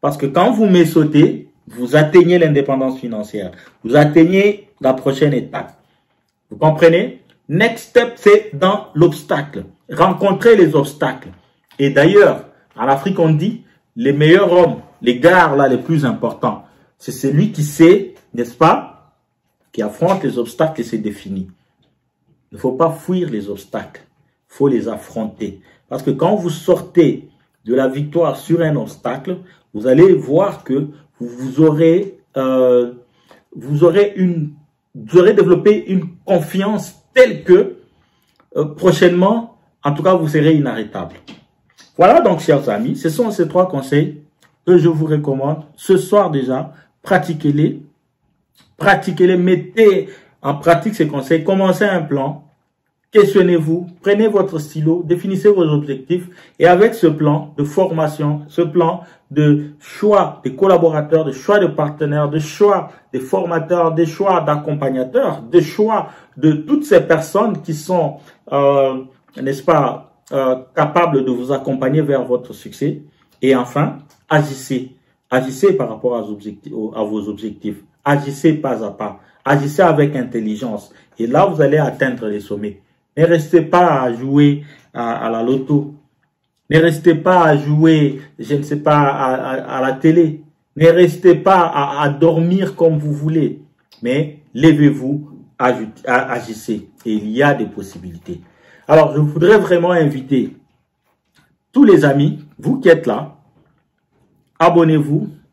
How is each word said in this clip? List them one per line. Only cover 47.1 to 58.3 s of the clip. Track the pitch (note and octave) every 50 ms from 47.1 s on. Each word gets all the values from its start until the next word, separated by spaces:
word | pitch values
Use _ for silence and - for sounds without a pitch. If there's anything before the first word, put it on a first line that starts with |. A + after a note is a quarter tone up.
| F#3+ F#3 - F3 D#3+ D3 - D3 C#3+ D3 D3+ - F#2+ - - _ _ _ _ _ _ _ _ _ _ _ _ _ _ _ _ _ _ _
Pratiquez-les, | C#3+ G3 G3 F#3+ - - E3+ D#3 F3+ F3+ F#3 F3+
mettez | F3 F#3 F#3 E3+ - - - A3 A3+ G#3 F#3+ E3+ - - - - _ _ _ _
en | - C3+ -
pratique | D3+ - E3 E3+ E3 - A3+ G#3
ces | - D#3+ D3
conseils, | D3 C#3 B2+ - E3 D#3+ D#3
commencez | G3 F#3+ F#3+ F#3+ F#3 F3 - G#3
un | G3+ F#3+ F3
plan, | D#3 D3 C#3+ C#3 C3+ D3 D3 - _ _ _ _ _ _ _ _ _ _ _ _ _ _
questionnez-vous, | _ G#3+ G3+ G3 G3 G3+ F3+ F3+ F3 E3+ D3+ D#3 E3 F3+ F3+ - - _
prenez | _ G3 G3+ G#3 A3 A3
votre | G3+ G3 F#3 F#3+ E3+ D#3
stylo, | D3+ - - D#3+ D3+ D#3+ E3 F3 E3+
définissez | D#3 F3 F3 - F#3+ F#3+ F#3 - G#3
vos | G#3 F#3+ E3+
objectifs | D#3 D3+ C#3+ D3 C#3+ C3+ C3 - _ E3+ F3+ F3+ - - _ - _ _ _
et | D3+ E3+
avec | F3+ F3+ G#3 A#3 A3+
ce | - - D#3+
plan | D3+ D3+ D#3 D3+ D3 D3 - - - -
de | D3
formation, | C#3+ - - F#3+ E3+ E3+ D#3+ D#3 D3+ - - D#3 D3